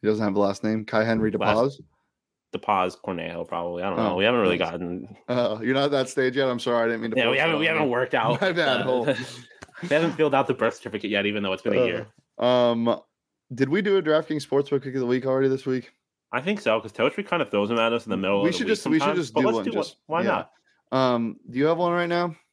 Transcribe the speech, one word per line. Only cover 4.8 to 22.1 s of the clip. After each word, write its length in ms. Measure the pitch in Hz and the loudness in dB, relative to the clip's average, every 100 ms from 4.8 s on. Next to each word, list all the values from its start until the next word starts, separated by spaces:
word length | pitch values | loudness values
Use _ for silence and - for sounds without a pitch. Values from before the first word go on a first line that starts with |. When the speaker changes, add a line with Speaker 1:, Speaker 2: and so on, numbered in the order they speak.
| 87 90 - 104 - | -6 -8 -10 -18 -4
Speaker 1:
Uh, 300 | 123 120 107 | -2 0 -2
you're 120 | 113 | -2
not 100 | 131 | 0
at 60 | 143 | 2
that 160 | 143 131 | 0 -2
stage 280 | - 127 127 | 0 0 2
yet. 120 | 131 | 0
I'm 100 | 120 | -2
sorry. 260 | 123 120 | 0 0
I 20 | 117 | 0
didn't 140 | 113 | -2
mean 80 | 113 | -2
to 40 | 110 | 0
Speaker 2:
Yeah, 80 | |
we 40 | 117 | 2
Speaker 1:
force 80 | 135 | 2
it 40 | |
Speaker 2:
haven't, 140 | 160 | 0
Speaker 1:
on 60 | 156 | 2
Speaker 2:
we 60 | 160 | 0
Speaker 1:
you. 60 | |
Speaker 2:
haven't 180 | 160 151 | 2 0
worked 240 | 120 127 | 0 0
out. 260 | 131 113 120 | 0 2 0
Speaker 1:
<laughs> 0 | |
My 120 | 190 | 0
bad. 280 | 170 151 123 | 0 0 0
Speaker 2:
Uh, 20 | |
Speaker 1:
Hold. 240 | 101 127 120 | 0 0 0
Speaker 2:
<laughs> 760 | 127 127 123 123 - - - | -2 -4 -14 -20 -20 -20 -14
we 60 | 175 | -2
haven't 240 | 147 165 | 2 2
filled 220 | - 151 | 2 2
out 120 | 139 135 | 2 2
the 60 | |
birth 200 | 127 113 | 0 0
certificate 360 | - 120 104 104 | -2 -8 -8 -2
yet, 160 | 101 101 | 0 0
even 160 | 104 | -2
though 80 | 98 | -2
it's 100 | 95 | -2
been 120 | 113 | 0
a 60 | 104 | 2
Speaker 1:
Uh, 40 | |
Speaker 2:
year. 220 | 123 - 107 _ _ - | 2 -2 -8 _ _ -2
Speaker 1:
um, 640 | 120 123 120 117 117 113 - _ _ _ _ | 2 4 4 2 0 -2 -4 _ _ _ _
did 140 | 120 131 | -2 0
we 140 | 170 | 2
do 160 | 202 196 | 2 2
a 40 | |
DraftKings 440 | 156 156 160 156 139 | 4 2 2 -6 -2
Sportsbook 360 | 139 139 139 | -2 0 -2
pick 120 | 135 | -2
of 60 | 131 | -4
the 60 | 123 | 0
week 200 | 127 131 | 0 2
already 220 | 131 135 | 2 2
this 160 | 131 131 | 0 -2
week? 260 | 127 120 _ _ _ _ | -4 -4 _ _ _ _
Speaker 2:
I 80 | 120 | -4
think 200 | 151 208 | -2 -2
so, 200 | - 110 | 2 0
'cause 120 | 110 | 0
Totri 340 | - 123 - 202 | 0 0 0 -4
kind 160 | 175 | -2
of 80 | 143 | 0
throws 180 | 101 101 | 0 0
them 100 | 117 | 2
at 140 | 113 | 2
us 140 | 117 113 | 0 -2
in 40 | |
the 60 | 95 | -4
middle 260 | 95 101 | 0 2
Speaker 1:
We 60 | 156 | 0
Speaker 2:
of 40 | |
the 40 | 185 | 0
Speaker 1:
should 80 | 240 | -2
Speaker 2:
week 60 | 110 | -2
Speaker 1:
just, 100 | - | 0
we 100 | 156 | 2
should 20 | |
Speaker 2:
sometimes, 160 | 147 156 | 2 0
Speaker 1:
just 160 | 147 | -2
Speaker 2:
but 60 | 131 | 0
Speaker 1:
do 60 | 135 | 2
Speaker 2:
let's 100 | 117 | 0
Speaker 1:
one, 80 | |
Speaker 2:
do 60 | 98 | -2
one. 100 | 202 | -4
Speaker 1:
just, 140 | - - _ | -6 -10 _
Speaker 2:
Why 160 | 160 | -2
Speaker 1:
yeah. 220 | 190 131 80 _ _ _ _ | 0 -2 -4 _ _ _ _
Speaker 2:
not? 60 | 131 | 0
Speaker 1:
Um, 380 | 131 120 113 - - | 2 2 -2 -6 -10
do 80 | 120 | 0
you 80 | 147 | 0
have 120 | 165 | 2
one 140 | 175 | 0
right 160 | 175 | 0
now? 260 | 175 | 0